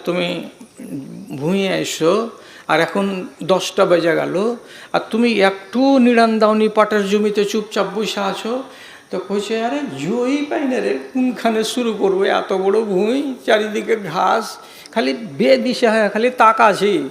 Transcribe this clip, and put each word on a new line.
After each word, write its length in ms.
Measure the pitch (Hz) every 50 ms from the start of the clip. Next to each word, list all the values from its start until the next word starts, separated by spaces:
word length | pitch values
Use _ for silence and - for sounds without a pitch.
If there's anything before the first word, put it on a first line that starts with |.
| -
তুমি 460 | 180 175 180 175 175 180 170 - - - - - - _ - - - - 139 135 - 113 117 - - -
ভুঁইয়ে 420 | 135 139 160 190 196 196 185 175 156
এসো, 520 | 151 - - - 160 165 190 220 233 233 - - - - - - - -
আর 120 | 160 156
এখন 460 | 165 160 - 202 196 196 196 185 180 - - -
দশটা 420 | 185 151 190 180 180 - - - 190
বেজে 300 | 170 175 170 160 170 156
গেল, 400 | 156 143 143 147 175 208 233 240 233 - - - - - -
আর 80 | - - - -
তুমি 300 | - 220 240 240 226 202
একটু 580 | 190 190 196 - - - - 240 269 277 277 269
নিড়ান 400 | 240 247 240 226 226 226 220 220
দাওনি, 300 | 214 208 214 214 220 214
পাটের 400 | 214 220 214 214 214 208 196 190
জমিতে 360 | 202 208 208 208 202 214 202
চুপচাপ 420 | 196 - 220 208 - - 220 190 180 185
বসে 260 | 214 214 185 - 202
আছো।" 420 | 196 190 185 - - 220 240 262 262 - - - - - - - - _
তো 80 | - 180
কইছে, 460 | 180 - 196 208 202 - 226 226 226
"আরে 140 | 240 277 294 285 226 139 135 143
জয়ই 400 | 170 226 247 240 254 285 294 285 294
পাই 100 | - 320
না 200 | 294 254 254 220
রে, 180 | 190 196 202 - - - -
কোনখানে 500 | 254 254 254 240 - - 226 220 220 220
শুরু 280 | 220 - 247 247 226
করবো? 320 | 214 190 196 190 185 185 196
এত 280 | 202 202 190 - -
বড় 280 | 190 185 185 196 202 220
ভুঁই, 540 | 226 208 196 180 208 220 254 277 302 277 254 - -
চারিদিকে 500 | 254 226 214 214 214 208 220 202 208 226
ঘাস, 640 | 214 202 160 151 190 185 190 226 226 220 - - - - - - - - - -
খালি 180 | 226 247 262
বেদিশা 800 | 262 240 233 180 139 139 214 262 262 254 220 254 233 - 247 220
হয়ে 180 | 214 220 214 196
খালি 220 | - 214 226 247
তাকাছি, 800 | 247 - 233 220 220 220 233 214 185 147 185 208 196 156 139 131